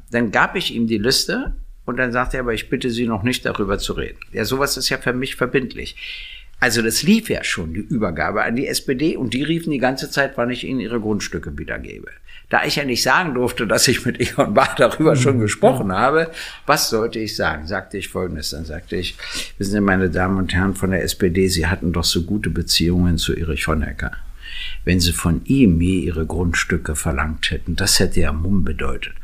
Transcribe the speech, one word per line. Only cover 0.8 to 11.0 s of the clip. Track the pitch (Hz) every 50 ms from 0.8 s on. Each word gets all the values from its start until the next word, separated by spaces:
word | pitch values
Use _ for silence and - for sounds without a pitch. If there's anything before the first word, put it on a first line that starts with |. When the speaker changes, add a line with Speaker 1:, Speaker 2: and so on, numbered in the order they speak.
| 117
Speaker 1:
die | 110 113
Liste | 107 101 123 127 - - - 175 240 285 - - - - - - - -
und | - 123 127
dann | 127 123 117
sagte | 123 127 123 - 131
er, | 127
„Aber | 120 113
ich | 107 - -
bitte | - 123 - 127
Sie | 117 117 123
noch | 113 113 104 92
nicht, | 123 127 - -
darüber | 123 117 - 107 95 101 98
zu | - - 98
reden.“ | 73 65 - - - - - -
Ja, | 104 110
sowas | 104 123 131 139 135 - 139
ist | 127 -
ja | 139
für | 131 - 131 123
mich | 127 131 135 -
verbindlich. | - 131 123 - 143 - - - - - - - - - - - - - - - - - - - -
Also | 131 123 110 117 113
das | 113 110 - -
lief | 156 214 226 220 -
ja | 110 - -
schon, | - - - 87 80 82
die | 95
Übergabe | 104 - - 117 104 92 82 82 78 82 95 107 -
an | - 113
die | 123 139 -
S | 143 - -
P | - 139
D, | 123 147 165 -
und | - - 113 110
die | 127 147
riefen | 151 165 165 170 180 151
die | 131
ganze | 117 127 135 135 151 131
Zeit, | - 143 139 135 135
wann | - 120 120
ich | 123 120 -
ihnen | - 131 127
ihre | 117 110 117 120